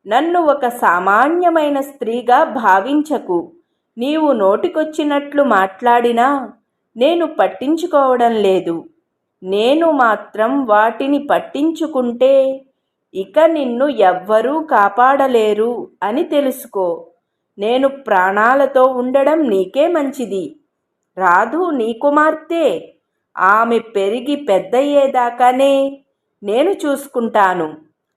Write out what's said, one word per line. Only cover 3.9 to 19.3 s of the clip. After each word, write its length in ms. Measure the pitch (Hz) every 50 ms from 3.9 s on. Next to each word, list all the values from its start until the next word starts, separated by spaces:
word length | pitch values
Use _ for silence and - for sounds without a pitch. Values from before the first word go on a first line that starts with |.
| _ 226
నీవు 340 | 240 277 302 320 311 294 254
నోటికొచ్చినట్లు 1080 | 220 196 190 208 233 - 349 - 311 311 311 - - 302 294 285 285 285 285 - 285 277
మాట్లాడినా 1120 | 247 220 190 190 190 - - 240 240 240 240 233 240 233 226 240 277 285 277 247 214 - _ _ _ _ _ _ _ _
నేను 300 | 226 247 302 349 349 330
పట్టించుకోవడం 1040 | - - - 190 185 - - 254 269 320 330 349 339 320 285 277 262 254 240 240 233 226
లేదు. 520 | 220 202 190 190 180 - 170 165 165 - - _ _ _ _ _ _ _ _ _ _ 185
నేను 460 | 185 190 208 220 247 285 320 339 330
మాత్రం 760 | 311 269 247 226 208 208 - - - 202 220 240 277 285 262
వాటిని 600 | 220 208 208 220 233 233 - 269 269 285 285 285 -
పట్టించుకుంటే 1300 | - - - - - 269 294 330 320 - 320 294 311 262 247 240 233 240 254 269 277 269 269 269 269 269 - _ _ _ _ _ _ _ _ _ -
ఇక 260 | 190 196 - - 302
నిన్ను 480 | 320 330 330 302 269 247 240 240 269 294
ఎవ్వరూ 720 | 254 220 196 185 180 180 180 202 214 220 226 254 294 320
కాపాడలేరు 1300 | 311 - 269 214 202 202 202 247 247 262 277 277 269 262 247 226 214 214 208 208 220 240 240 208 - - _ - 185
అని 220 | 202 233 294 339
తెలుసుకో. 840 | - 320 285 277 262 254 - - - - 202 185 175 170 - - - _ _ _ _ _ _ _ _ _ 202
నేను 300 | 202 220 247 262 277 269
ప్రాణాలతో 960 | 277 269 - 214 208 185 180 190 196 214 220 240 262 277 277 269 277 262 254
ఉండడం 640 | 269 262 247 247 254 254 277 269 285